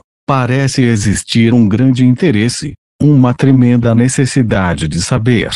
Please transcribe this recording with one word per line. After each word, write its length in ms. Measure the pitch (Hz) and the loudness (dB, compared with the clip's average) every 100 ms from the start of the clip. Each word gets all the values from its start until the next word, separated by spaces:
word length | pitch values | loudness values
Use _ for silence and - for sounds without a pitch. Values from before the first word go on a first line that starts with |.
| - _ | -14 _
Parece 560 | - 135 123 131 135 - | -4 -2 -2 -2 -2 0
existir 720 | 120 110 104 90 - 113 113 | 0 0 -2 -4 -2 0 2
um 160 | 120 107 | 2 2
grande 340 | 107 135 123 | 2 0 2
interesse, 720 | 127 120 175 107 120 - 147 - _ - | 0 2 0 0 -2 -4 -10 -14 _ -2
uma 360 | 147 143 127 | 2 4 2
tremenda 580 | 123 135 131 120 123 117 | 2 2 4 2 2 2
necessidade 960 | 113 127 - 127 139 110 107 90 80 - | 0 0 0 -2 -2 0 -2 -2 -4 -4
de 120 | 110 | -4
saber. 520 | - 127 113 113 - | -4 -2 0 0 -2